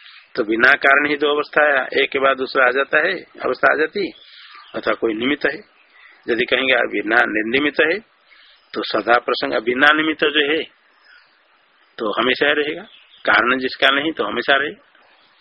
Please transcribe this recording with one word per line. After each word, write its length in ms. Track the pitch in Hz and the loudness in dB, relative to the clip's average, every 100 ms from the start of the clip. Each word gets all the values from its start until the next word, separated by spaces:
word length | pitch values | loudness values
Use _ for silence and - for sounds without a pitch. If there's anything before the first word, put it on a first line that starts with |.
| - - - - | -20 -20 -10 -6
तो 80 | |
बिना 280 | 104 113 123 | -4 2 4
कारण 340 | 139 143 139 147 | 4 4 4 2
ही 80 | 147 | 0
दो 180 | 147 147 | 0 -2
अवस्था 280 | 147 156 151 | -2 2 2
है, 220 | 139 - 135 | 2 0 -2
एक 80 | 135 | -2
के 100 | 139 | 0
बाद 180 | 135 131 | 0 0
दूसरा 280 | 131 139 123 | -2 2 2
आ 60 | |
जाता 360 | 131 139 151 170 | 2 0 0 0
है, 60 | 185 - - - | -2 -10 -8 -6
अवस्था 280 | 127 139 | 0 2
आ 40 | 139 | 2
जाती, 340 | 156 208 170 - - - - - - 113 | 0 -2 -6 -8 -20 -20 -20 -20 -16 -8
अथवा 180 | 113 | -4
कोई 200 | 107 117 | -2 -2
निमित्त 320 | 110 127 147 147 | -2 -2 -2 -4
है। 120 | 139 - _ _ _ - - - | -6 -12 _ _ _ -20 -12 -4
यदि 160 | 117 123 | -4 0
कहेंगे 280 | 123 131 | 0 2
बिना 420 | 123 113 104 104 120 | 0 0 -4 0 0
निर्निमित्त 680 | 117 107 110 131 147 143 | 2 -2 -2 -2 0 0
है, 180 | 156 196 - _ _ _ - _ _ | 0 -2 -8 _ _ _ -20 _ _
तो 100 | 110 | -10
सदा 340 | - 110 101 120 | -4 -2 2 2
प्रसंग 340 | - 120 139 | 2 -2 -2
बिना 340 | 131 113 123 147 | -2 -2 2 4
निमित्त 300 | 151 156 156 | 4 0 0
जो 300 | 156 151 143 | 0 0 0
है 260 | 156 120 _ _ _ _ - _ _ _ _ _ _ _ - | -2 -4 _ _ _ _ -20 _ _ _ _ _ _ _ -8
तो 240 | 110 101 | -4 -2
हमेशा 300 | 123 127 143 | -2 0 0
रहेगा, 300 | 151 147 165 208 - - - - | 0 -2 -6 -14 -20 -20 -8 0
कारण 340 | 101 117 131 | 2 2 0
जिसका 280 | 127 - 135 139 | -2 0 0 2
नहीं 160 | 156 | -2
तो 120 | - | -4
हमेशा 320 | 104 113 120 139 | -4 -2 0 0
रहे। 140 | 147 208 _ _ _ _ _ _ | -2 -10 _ _ _ _ _ _